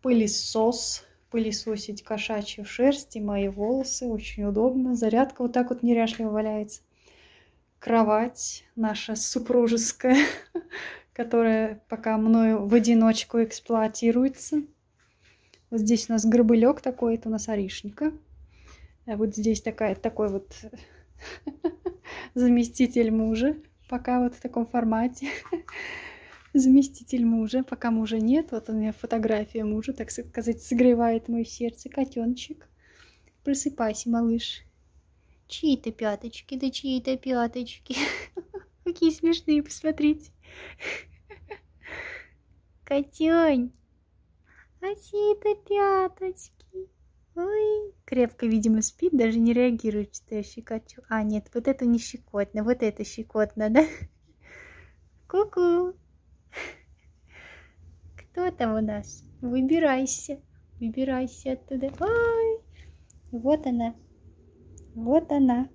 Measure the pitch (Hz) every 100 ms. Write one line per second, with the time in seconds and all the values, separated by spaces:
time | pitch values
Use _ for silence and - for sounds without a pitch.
0 | 262 240 208 - - 220 220 240 - -
1 | - _ _ 233 220 214 - 208 - 208
2 | - 214 208 214 208 - 202 - 262 277
3 | - 226 208 202 196 196 214 262 262 -
4 | 247 220 - - 202 202 247 262 254 240
5 | 220 220 269 - 240 247 247 247 240 233
6 | 226 226 220 214 214 214 214 - _ _
7 | _ _ _ _ _ _ _ _ - 226
8 | 214 214 240 - - - _ - 220 214
9 | - 220 - 254 233 247 233 226 226 -
10 | 254 269 302 - - 349 - - - -
11 | _ - 226 233 226 220 220 214 _ 226
12 | 220 220 220 226 226 220 202 233 220 233
13 | 226 220 - 233 220 - - 226 220 214
14 | 233 240 262 269 - 302 294 _ _ _
15 | _ _ _ _ _ _ _ 226 214 226
16 | - 226 220 233 220 233 233 285 262 254
17 | 233 226 226 220 220 214 190 - 208 -
18 | 302 311 _ - - _ - - - _
19 | - 214 214 208 214 214 226 214 214 196
20 | 226 226 214 196 196 - 220 233 - -
21 | _ - - - - 294 339 - 359 359
22 | - - - 247 247 240 233 - 247 240
23 | 226 220 220 220 262 311 - _ - 247
24 | 247 247 247 247 254 240 233 247 226 220
25 | 247 247 277 - - 330 - - - -
26 | - - - - - 277 262 269 269 -
27 | - 254 233 226 220 254 262 240 240 226
28 | 220 220 220 294 311 226 220 220 214 214
29 | 226 233 214 214 214 226 214 214 220 269
30 | 220 - 240 - 226 233 - 240 247 233
31 | 233 226 226 233 226 - 233 233 269 -
32 | 262 240 233 247 - 302 - _ _ _
33 | - _ _ _ - 277 294 285 220 214
34 | 240 233 233 233 - - - _ _ _
35 | _ _ _ _ _ - 320 269 226 226
36 | 220 202 233 - - 262 269 - 269 254
37 | 262 262 269 247 233 247 240 - - 262
38 | 294 - - - - 392 - _ 349 349
39 | 330 320 330 330 - 302 294 - 311 302
40 | 302 302 - _ - - - - - -
41 | - - _ 403 - 415 _ _ - -
42 | - - - _ _ _ _ _ - 285
43 | 285 - 311 330 330 269 247 _ _ _
44 | _ _ _ _ _ - _ _ 381 415
45 | - 403 415 415 427 415 - 403 403 381
46 | 370 - 370 370 - _ _ 370 381 _
47 | _ _ _ 330 370 427 427 427 415 _
48 | - 254 233 - 233 220 220 220 214 _
49 | 359 294 226 226 233 240 247 226 220 208
50 | 202 - _ 214 202 - - 226 - -
51 | _ 220 214 208 - 233 233 269 240 233
52 | - 247 _ 202 202 208 214 247 220 208
53 | 208 - 220 220 214 220 214 240 311 -
54 | - _ _ _ - - - - - _
55 | _ _ _ 370 403 - 349 349 359 370
56 | _ _ _ _ _ - - - _ _
57 | _ _ _ - - - - _ - -
58 | - - - - 359 359 233 220 214 208
59 | - - - - 247 247 262 320 311 262
60 | 269 - - 285 _ _ _ - 226 226
61 | 262 254 254 - 269 262 - 269 277 277
62 | 370 466 466 453 453 453 - - - -
63 | _ - - 240 247 302 277 240 233 233
64 | - _ - _ _ _ - - - 226
65 | 226 302 330 294 262 240 262